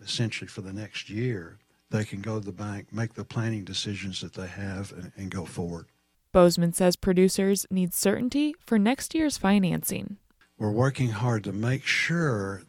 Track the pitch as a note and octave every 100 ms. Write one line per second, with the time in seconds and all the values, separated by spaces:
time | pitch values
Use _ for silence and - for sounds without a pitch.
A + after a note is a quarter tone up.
0 | G2+ - A2+ - F#2+ - F#2+ G2 G#2+ -
1 | - G2+ B2+ G#2+ E2+ G2+ _ _ _ G#2+
2 | G#2+ G2 G#2+ A2 G2+ F#2 G#2 G2+ - G#2+
3 | A#2 - G2 A#2+ A2+ A2 F#2 F#2+ G#2+ G2
4 | F#2+ F#2 F2 - F#2 F#2 G2 F#2+ G2+ -
5 | F2+ - G2 F2+ E2 F#2 F2 E2+ - _
6 | _ _ _ F#3 F3 E3+ E3+ - F3+ F3
7 | - F3+ F#3+ - F#3+ G3 - F#3 F3+ -
8 | F#3+ G#3 B3 C#4+ D4+ D4+ - A3 G3+ C4+
9 | - D#4+ D4+ - G3 G#3 F#3 E3 - -
10 | - G3+ _ _ _ - G#2+ G#2 C3+ C3+
11 | B2+ G#2 B2 A2+ G2+ G2 A#2 B2+ - -
12 | - E3+ D#3 G#2+ G2 G2